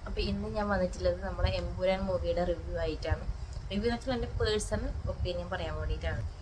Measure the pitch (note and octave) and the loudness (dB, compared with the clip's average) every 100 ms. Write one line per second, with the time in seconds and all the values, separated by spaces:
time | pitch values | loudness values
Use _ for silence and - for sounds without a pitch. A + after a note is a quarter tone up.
0 | G3+ G#3 G3+ G3 G#3+ G#3+ G3+ G3 F3+ - | -4 -2 0 0 0 0 2 2 2 2
1 | F3+ F3+ F#3+ F3 F#3 F#3+ F3 F3+ F#3 F#3+ | 2 2 -2 0 2 2 -2 2 2 4
2 | F#3+ F3+ F3 E3+ F3+ E3 - E3 E3 D3+ | 2 0 2 2 2 0 -2 -2 0 -2
3 | D#3+ D3+ - - - - - G3+ A#3 A#3 | -2 -2 -2 -6 -6 -6 -2 0 2 0
4 | C4 A#3+ A#3+ - A3 G#3+ - G#3 F#3+ - | 0 -2 0 0 2 2 2 0 0 -2
5 | - F#3 F3+ F3 F3 F#3 D#3+ D#3 D#3 - | -2 -2 0 -2 -2 -2 -2 -2 0 0
6 | E3 D#3 - - | 0 0 -2 -6